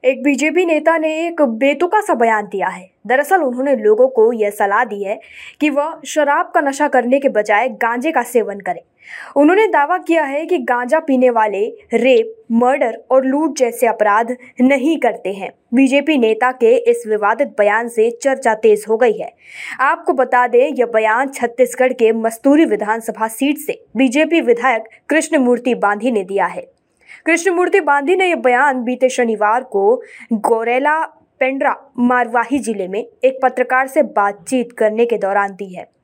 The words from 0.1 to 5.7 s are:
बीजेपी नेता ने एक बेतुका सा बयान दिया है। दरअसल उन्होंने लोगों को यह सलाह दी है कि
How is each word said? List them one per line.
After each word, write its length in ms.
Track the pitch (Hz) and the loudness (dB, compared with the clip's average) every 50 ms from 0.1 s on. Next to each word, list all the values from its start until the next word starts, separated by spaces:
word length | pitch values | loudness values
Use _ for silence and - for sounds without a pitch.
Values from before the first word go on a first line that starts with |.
| 269 - - | -2 0 0
बीजेपी 420 | 294 285 233 277 311 302 349 370 | -2 0 0 0 -2 0 0 0
नेता 320 | 339 320 302 302 330 320 330 | 2 0 0 2 0 0 0
ने 160 | 311 311 311 311 | 0 -2 -4 -2
एक 220 | 330 339 339 339 302 254 226 | -4 -6 -2 0 0 0 0
बेतुका 480 | 220 262 277 285 285 339 359 349 427 | 0 0 0 2 0 -2 0 0 -2
सा 120 | 403 403 339 | 0 0 0
बयान 300 | 233 240 226 220 214 208 | 0 2 2 2 0 -2
दिया 220 | 196 180 196 180 180 | -6 -6 -4 -4 -4
है। 220 | 185 180 185 - _ _ _ 202 | -6 -8 -16 -20 _ _ _ -2
दरअसल 340 | 240 262 285 285 381 381 | 0 0 0 2 0 0
उन्होंने 340 | 311 262 240 247 262 285 277 | 0 0 -2 -2 0 0 0
लोगों 320 | 233 214 214 214 214 247 262 | 2 4 2 4 4 4 2
को 220 | 262 - 220 226 247 | 4 2 2 2 2
यह 160 | 226 208 202 | 0 -2 -4
सलाह 340 | 202 - 220 196 202 202 254 | -2 -2 -2 0 2 0 -2
दी 200 | 226 208 202 202 | -2 -4 -8 -6
है 160 | 190 214 - - - - - - - - _ | -8 -8 -10 -10 -20 -20 -20 -20 -20 -8 _
कि 80 | 285 302 | -2 0